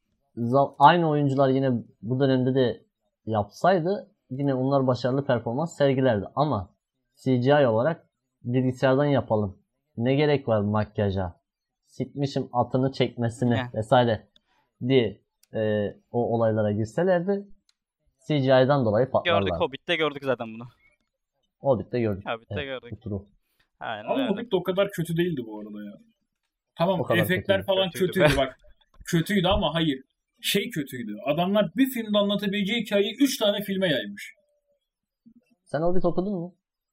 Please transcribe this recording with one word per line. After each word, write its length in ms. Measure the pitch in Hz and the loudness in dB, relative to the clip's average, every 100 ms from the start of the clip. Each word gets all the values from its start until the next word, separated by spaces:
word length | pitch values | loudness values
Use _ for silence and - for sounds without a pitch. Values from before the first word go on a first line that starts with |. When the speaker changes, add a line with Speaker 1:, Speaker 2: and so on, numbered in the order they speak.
| _ _ _ - | _ _ _ -6
Speaker 1:
za-, 380 | 117 135 139 - | 0 2 2 6
aynı 300 | 143 175 165 | 6 6 2
oyuncular 400 | 147 143 135 135 | 2 2 2 2
yine 220 | 135 135 120 - _ | 2 2 0 -4 _
bu 180 | 95 127 | -6 0
dönemde 360 | 139 131 127 131 | 2 2 2 2
de 280 | 123 - _ _ _ _ - | 2 -2 _ _ _ _ -4
yapsaydı 880 | 107 104 - 170 190 160 202 - _ _ | -4 -4 0 2 2 0 -4 -8 _ _
yine 240 | 131 143 | -4 -2
onlar 340 | 131 131 139 131 | 0 0 2 2
başarılı 380 | 120 127 135 139 | 0 0 -2 0
performans 520 | 120 117 120 165 - | -2 -2 -6 -6 0
sergilerdi. 480 | 139 135 131 107 92 - | 2 4 2 2 -2 -2
Ama 340 | 151 110 90 _ _ _ _ _ | -2 -2 -6 _ _ _ _ _
C 140 | 131 127 | -2 0
G 120 | 123 147 | 4 4
I 40 | 131 | 4
olarak 400 | 110 143 165 _ _ _ _ | 2 0 -4 _ _ _ _
bilgisayardan 640 | 120 127 127 127 135 131 147 | -4 0 0 0 2 2 2
yapalım. 520 | 135 - 107 104 - _ _ _ - | 2 0 -2 -2 -6 _ _ _ -4
Ne 180 | 120 139 | 0 2
gerek 320 | 147 143 120 | 2 2 2
var 140 | 110 | 0
makyaja? 760 | 104 107 104 - 104 95 90 - _ _ _ _ _ | 0 -2 -2 -2 -2 0 -6 -10 _ _ _ _ _
Sikmişim 640 | - 127 139 139 139 - | -10 -10 -4 -4 -4 -2
atını 380 | 123 120 127 135 | -2 0 0 0
çekmesine 640 | - 123 - 117 113 123 120 | 0 -2 -2 -6 -2 0 0
Speaker 2:
Heh. 160 | 123 | -2
Speaker 1:
vesaire 540 | 113 107 127 120 107 - _ _ _ _ _ 123 | -6 2 4 4 0 -6 _ _ _ _ _ 0
diye, 340 | 131 110 101 _ _ _ | 2 2 -6 _ _ _
e, 400 | 113 107 107 101 - _ | -4 0 0 -2 -8 _
o 240 | 120 107 117 | -4 -2 0
olaylara 360 | 113 110 107 | 0 2 0
girselerdi 760 | 104 107 - 185 175 180 202 202 - _ _ _ _ _ _ - | -2 -4 -2 0 0 0 -4 -6 -20 _ _ _ _ _ _ -2
C 120 | 151 | 0
G 60 | 131 131 | 4 6
I'dan 220 | 131 143 117 | 6 4 2
dolayı 240 | 104 131 | 2 2
patlarlardı. 340 | - 175 170 190 | 0 2 0 0
Speaker 2:
Gördük, 160 | 170 | 0
Hobbit'te 340 | 170 - - 165 | -2 -4 -4 0
gördük 280 | 151 139 135 | 0 -2 -4
zaten 220 | 117 113 | -4 -4
bunu. 100 | 110 123 _ _ _ _ _ _ _ _ _ | -12 -16 _ _ _ _ _ _ _ _ _
Speaker 1:
Hobbit'te 400 | 139 117 - 123 | 0 0 -2 -2
gördük. 220 | 113 95 101 | -2 -4 -6
Speaker 2:
Hobbit'te 280 | 117 117 120 | -10 -8 -8
Speaker 1:
Evet, 40 | 139 | -8
Speaker 2:
gördük. 260 | 127 120 | -10 -12
Speaker 1:
bu 180 | 113 - | -14 -8
true. 180 | 101 - _ _ _ _ _ | -10 -10 _ _ _ _ _
Speaker 2:
Aynen 240 | 123 107 165 | -10 -8 -4
Speaker 3:
Ama 140 | 254 | -2
Speaker 2:
öyle. 100 | 254 | -2
Speaker 3:
Hobbit 220 | 202 240 | -4 -2
de 40 | 185 | -4
o 80 | |
kadar 280 | 180 190 196 | -2 -2 -2
kötü 260 | - 160 165 | -4 -6 -2
değildi 240 | 180 156 110 | -2 -2 -8
bu 120 | 107 | -12
arada 260 | 107 104 104 | -14 -14 -16
ya. 80 | 113 _ _ _ _ _ _ _ - | -18 _ _ _ _ _ _ _ -4
Tamam, 220 | 170 180 | -2 -2
Speaker 1:
O 40 | |
kadar 160 | - - | 0 0
Speaker 3:
efektler 360 | - 185 - 196 | 2 -2 0 -2
Speaker 1:
kötü. 80 | - | 0
Speaker 3:
falan 220 | 190 190 | -2 -2
Speaker 2:
Kötüydü 220 | - 180 | -2 -2
Speaker 3:
kötüydü 220 | 190 151 | 2 2
Speaker 2:
be. 40 | 139 | 2
Speaker 3:
bak. 200 | 135 - - - _ - - | -2 -6 -20 -20 _ -20 -2
Kötüydü 420 | 170 165 202 180 | -2 0 0 2
ama 260 | 208 165 | 0 0
hayır. 300 | 165 165 131 - _ _ _ | 0 -2 -4 -10 _ _ _
Şey 280 | - 202 240 | -2 -2 -2
kötüydü. 460 | 160 135 127 107 104 139 | -8 -8 -10 -10 -8 -4
Adamlar 460 | 151 180 208 180 226 | -2 0 0 0 0
bir 80 | 262 | 0
filmde 280 | 233 214 208 | 0 -2 0
anlatabileceği 640 | 202 208 202 202 190 233 | 0 0 -2 -2 -2 -2
hikayeyi 340 | 214 202 208 - | -2 0 0 2
üç 180 | 277 - | 0 2
tane 240 | 214 202 | 0 0
filme 280 | 202 190 190 | -4 -2 0
yaymış. 420 | 127 104 - - _ _ _ _ 571 _ _ _ _ - - _ _ _ | 0 -4 -12 -18 _ _ _ _ _ _ _ _ _ -20 -20 _ _ _
Speaker 1:
Sen 160 | 143 | -2
Hobbit 240 | 170 170 170 | 4 4 4
okudun 280 | 165 190 | 0 -2
mu? 220 | 190 175 - _ _ _ | -6 -8 -14 _ _ _